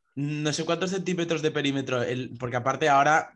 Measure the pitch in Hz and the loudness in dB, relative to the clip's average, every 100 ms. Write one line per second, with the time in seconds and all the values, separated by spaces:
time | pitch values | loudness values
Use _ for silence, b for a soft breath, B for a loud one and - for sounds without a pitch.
0 | _ - 143 151 151 143 160 165 185 190 | _ -6 -4 -2 -2 -2 -2 -2 -2 -2
1 | 175 180 170 160 151 147 139 135 127 127 | -2 -2 0 0 0 0 0 -2 -2 -2
2 | 117 127 127 120 123 123 123 131 151 139 | -2 -4 -6 -8 -6 -2 -2 0 4 6
3 | 143 156 - | 6 4 0